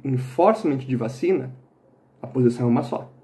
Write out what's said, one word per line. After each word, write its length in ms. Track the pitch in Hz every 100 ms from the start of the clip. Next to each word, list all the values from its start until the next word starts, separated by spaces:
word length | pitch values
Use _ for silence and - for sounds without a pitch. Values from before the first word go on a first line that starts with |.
enforcement 720 | 135 127 - - 190 220 156 135
de 180 | 127 123
vacina, 580 | 110 - 175 156 127 - _ _ _ _ _ _
a 60 | 127
posição 400 | 135 120 117 120
é 20 |
uma 140 | 127
só. 300 | - - - -